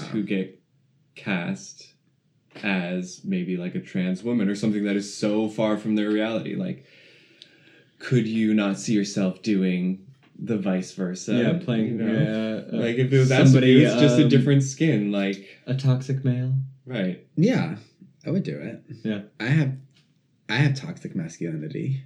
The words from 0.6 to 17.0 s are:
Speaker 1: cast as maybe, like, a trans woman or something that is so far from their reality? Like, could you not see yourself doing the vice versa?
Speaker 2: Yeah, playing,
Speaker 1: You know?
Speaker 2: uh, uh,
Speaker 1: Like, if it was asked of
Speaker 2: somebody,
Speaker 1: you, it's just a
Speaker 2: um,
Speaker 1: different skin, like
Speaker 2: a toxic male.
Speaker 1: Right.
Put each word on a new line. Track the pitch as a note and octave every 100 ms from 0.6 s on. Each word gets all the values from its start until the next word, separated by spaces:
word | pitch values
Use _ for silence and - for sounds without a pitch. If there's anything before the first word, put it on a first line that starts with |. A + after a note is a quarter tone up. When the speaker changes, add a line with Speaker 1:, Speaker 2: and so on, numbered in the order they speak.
| _ _ _ _ _ -
Speaker 1:
cast | G#2+ F2+ F2 - - - - _ _ _ _ _ _ -
as | G#2 F#2 F2 F2+ F2+ - F#2+
maybe, | F#2 F2 F2+
like, | F2+
a | F#2
trans | - F#2+ F#2 F#2
woman | A2+ A#2+ G2
or | G2+
something | A2 G#2
that | G2+ G2+
is | G2+
so | - G#2+ G#2+ G#2+
far | G#2+ A2 G#2
from | A2 G#2+
their | G#2
reality? | G#2+ A2 A2+ - F#2
Like, | F#2 - - - - - _ _ - _ _ - _ _
could | - B2+ A2
you | A2+ G#2+
not | G#2+ G2+ G2
see | -
yourself | G#2 G2 G#2+ F#2 -
doing | A#2 G2 F#2 F2+ F#2 F#2+ - - _ -
the | - G#2+
vice | G2 F#2 F2+
versa? | - F2+ F#2 -
Speaker 2:
Yeah, | A#2+ A#2 E3+ -
playing, | A2+ A2 A2+
Speaker 1:
You | A2
know? | A2+ G#2+ A2 A2 G#2+ -
Speaker 2:
uh, | A2+
uh, |
Speaker 1:
Like, | A#2 B2+
if | C3
it | C3+
was | C3
asked | C3
of | C3+
Speaker 2:
somebody, | C3 B2+
Speaker 1:
you, | B2+ -
it's | A#2+
just | D3 -
a |
Speaker 2:
um, | C3
Speaker 1:
different | C3+ C3+ C#3
skin, | C3+ - D#3+ A2 G2+
like | G2+ G2 G2 - - -
Speaker 2:
a |
toxic | B2+ C#3 B2+ - C3+
male. | C3 B2 B2+ C3+ - - B2
Speaker 1:
Right. | A#2+